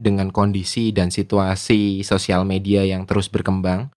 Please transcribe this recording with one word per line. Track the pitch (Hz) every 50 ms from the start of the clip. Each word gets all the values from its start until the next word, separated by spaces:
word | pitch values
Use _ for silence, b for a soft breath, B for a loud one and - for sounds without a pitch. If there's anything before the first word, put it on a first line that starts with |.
dengan | 113 107 101 98 95 95 92
kondisi | 104 104 101 101 98 87 - - 117 113 110
dan | 104 101 90 90 -
situasi | - 98 - 107 101 95 92 95 95 - - 113 104 104 101 98 98
sosial | 98 - 101 95 - - 95 90 92 98
media | 95 95 95 95 104 101
yang | 98 95 95 92 95
terus | 95 - 104 95 -
berkembang. | - - - - 95 92 92 92 90 95 120 139 -